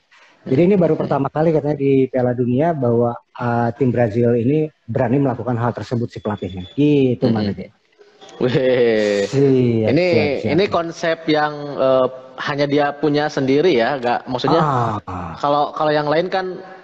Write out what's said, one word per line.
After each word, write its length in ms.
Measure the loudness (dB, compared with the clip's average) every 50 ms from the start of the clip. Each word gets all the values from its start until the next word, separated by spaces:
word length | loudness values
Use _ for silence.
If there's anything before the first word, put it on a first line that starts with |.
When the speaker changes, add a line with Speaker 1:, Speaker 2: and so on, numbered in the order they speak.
| _ _ _ -20 -20 _ _ _ -4
Speaker 1:
Jadi 180 | -2 2 2 4
ini 120 | 4 4
baru 180 | 4 4 2 2
Speaker 2:
Hmm. 100 | 0 0
Speaker 1:
pertama 200 | -2 -2 -2 -2 -4
kali 260 | -2 0 0 2 2
katanya 240 | 0 0 -2 -4 -2
di 260 | 0 2 4 4 2
Piala 300 | 2 0 -2 0 0 0
Dunia 400 | 0 0 0 0 0 0 0 0
bahwa, 400 | 0 0 0 2 2 2 0 -2
eh, 540 | -6 _ _ _ -6 -4 -2 0 0 0 -2 -2
tim 160 | 0 0 0
Brazil 460 | 2 2 0 0 2 2 2 2 2
ini 300 | 2 2 2 2 0 0 -2 _ _ _
berani 360 | -6 -2 -2 0 0 2 0
melakukan 360 | 0 0 -2 -4 -4 -4 -4
hal 160 | -2 -2 -2
tersebut 400 | -4 -4 -8 -6 -4 -6 -6 -6
si 80 | -8 -8
pelatihnya. 480 | -6 -6 -6 -6 -8 -10 -10 -10 -14 -10 -2
Gitu, 500 | 0 2 2 4 4 2 2 0 0 0
Speaker 2:
Hmm. 80 | 0 0
Speaker 1:
Mang 140 | 0 0
Dede. 240 | -2 -4 -6 -10 -16 _ _ _ _ _ _ -20 _ _ _ -20 -20 -8
Speaker 2:
Wih. 880 | -4 -2 0 0 2 2 2 2 2 2 2 2 2 2 2 0 0 -2
Speaker 1:
Siap, 600 | 0 2 2 4 4 4 4 4 2 2 2 2
Speaker 2:
Ini, 220 | 2 2 2 2 2
Speaker 1:
siap, 320 | 2 2 2 0 -2 -2
siap. 100 | -2 0
Speaker 2:
ini 140 | 0 0 0
konsep 520 | 0 0 -2 -2 -4 -8 -4 -2 -2 -2 -2 0
yang, 260 | 0 0 2 0 -2 -4 -8 -10 -10 -4
eh, 300 | 0 2 2 4 4 2 0 -2 -6 -18 -20 -14 -10 -8
hanya 220 | -6 -2 -2 0
dia 200 | 0 2 0 0 0
punya 380 | -2 0 0 0 2 2 0 0
sendiri 400 | -2 -2 0 2 2 4 4 4
ya, 260 | 4 4 2 0 0
nggak, 300 | -2 -2 -2 -2 -2 -4
maksudnya 340 | -6 -6 -4 0 2 2 2 2 2 0 0 -2 -2 -4 -6 -8
Speaker 1:
Ah. 320 | -10 -10 -10 -10 -10 -10
Speaker 2:
kalau, 340 | -4 -2 0 0 0 0 -2
kalau 220 | -2 -2 -2 0 0
yang 160 | 0 0 0
lain 180 | 0 0 0
kan 300 | -2 -4 -4 -4 -6 -8 -12 -14 -16 -20 -20